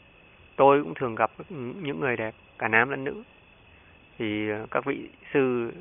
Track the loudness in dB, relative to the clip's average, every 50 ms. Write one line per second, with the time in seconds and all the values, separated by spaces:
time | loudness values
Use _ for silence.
0 | -20 _ _ _ _ _ -20 -20 -20 -6 _ 6 6 8 8 6 4 -2 -6 -6
1 | -6 -4 -2 0 0 0 -2 -6 -16 -12 -10 -8 -8 -8 -8 -8 -8 -8 -6 -4
2 | -2 -2 -2 -2 -4 -6 -8 _ _ _ _ -6 -2 2 4 4 4 4 0 -4
3 | -6 -6 -6 -8 -12 -18 _ _ _ _ _ _ _ _ -20 -20 -20 -20 -20 -20
4 | _ _ -10 -6 -4 -4 -2 -2 -2 -2 -4 -4 -4 -2 -2 -2 0 -2 -4 -6
5 | -8 -14 -18 -20 -6 0 2 2 4 4 2 0 -2 -4 -8 -12